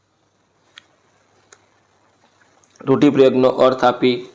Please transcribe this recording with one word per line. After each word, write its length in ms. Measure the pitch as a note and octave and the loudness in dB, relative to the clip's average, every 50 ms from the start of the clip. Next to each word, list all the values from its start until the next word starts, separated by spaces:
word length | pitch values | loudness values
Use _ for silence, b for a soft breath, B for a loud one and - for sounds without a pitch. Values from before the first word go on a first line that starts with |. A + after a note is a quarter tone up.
| _ _ _ _ _ _ _ _ _ _ _ _ _ _ _ - - _ _ _ _ _ _ _ _ _ _ _ _ _ _ _ _ _ _ _ _ _ _ _ _ _ _ _ _ _ _ _ _ _ _ _ _ _ _ - | _ _ _ _ _ _ _ _ _ _ _ _ _ _ _ -20 -20 _ _ _ _ _ _ _ _ _ _ _ _ _ _ _ _ _ _ _ _ _ _ _ _ _ _ _ _ _ _ _ _ _ _ _ _ _ _ -12
રૂઢિપ્રયોગનો 680 | - C3+ C3+ A2+ D3 D3 - C3+ C3+ C3 A#2 B2+ B2+ C3 | -4 -2 0 2 2 2 2 4 2 2 2 2 0 0
અર્થ 360 | B2+ B2+ B2+ C3 B2+ - B2+ | 0 0 0 0 0 0 -2
આપી 420 | B2 A#2+ - B2+ B2+ B2 B2 - - | -2 -2 -2 -2 -2 -2 -4 -8 -16